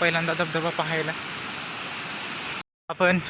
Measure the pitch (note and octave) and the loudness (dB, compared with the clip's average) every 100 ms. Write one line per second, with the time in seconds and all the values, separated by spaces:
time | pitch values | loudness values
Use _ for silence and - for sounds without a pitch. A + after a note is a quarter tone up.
0 | E3+ E3 E3 D#3+ E3+ D#3+ E3 D#3+ D#3 D#3+ | 4 4 2 2 2 2 0 0 0 0
1 | D#3 D#3+ - - - - - - - - | 0 -4 -6 -8 -8 -8 -8 -8 -8 -8
2 | - - - - - - - _ - E3 | -8 -8 -6 -6 -6 -6 -10 _ -10 4
3 | F3+ F3+ | 6 6